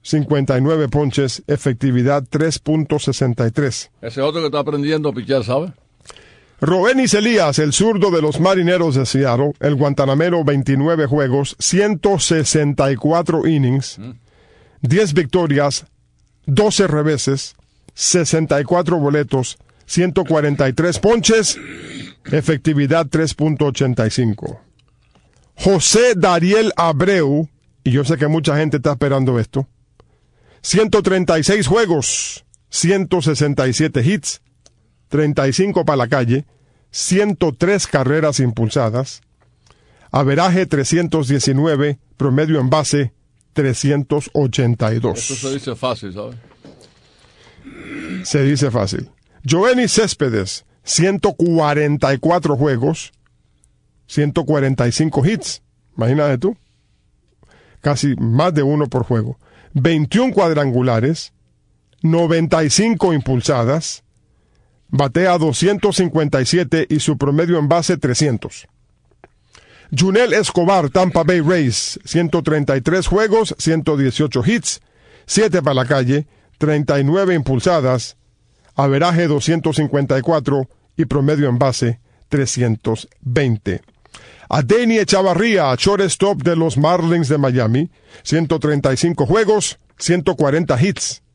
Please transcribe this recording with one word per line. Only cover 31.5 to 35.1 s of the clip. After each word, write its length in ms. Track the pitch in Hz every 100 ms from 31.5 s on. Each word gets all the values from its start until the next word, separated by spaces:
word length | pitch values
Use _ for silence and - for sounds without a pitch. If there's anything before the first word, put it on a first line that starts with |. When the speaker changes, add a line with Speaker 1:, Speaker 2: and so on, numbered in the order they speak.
| 208
Speaker 1:
juegos, 800 | 139 214 214 160 123 - - - _ _ _
ciento 540 | - 165 196 185 180
sesenta 440 | 151 143 147 139 131
y 60 |
siete 280 | 123 156 127
hits, 380 | 123 202 - - _ _ _ _ _ _
treinta 380 | _